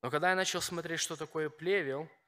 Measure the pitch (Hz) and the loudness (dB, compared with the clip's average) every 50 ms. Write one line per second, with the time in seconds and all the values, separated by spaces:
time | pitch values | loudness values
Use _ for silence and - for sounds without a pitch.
0 | - 123 123 151 156 180 185 185 185 185 - 180 170 - 175 170 165 170 165 165 | -4 0 0 4 4 4 4 4 2 2 0 -2 -2 -2 -4 -4 -4 -4 -2 -2
1 | - - 165 147 156 147 - 160 156 151 147 - 160 175 196 202 170 139 135 139 | -2 -2 -4 -6 -8 -6 -2 -2 -2 -2 -4 -4 0 2 2 2 2 0 -2 -2
2 | 160 160 - _ _ | -4 -8 -12 _ _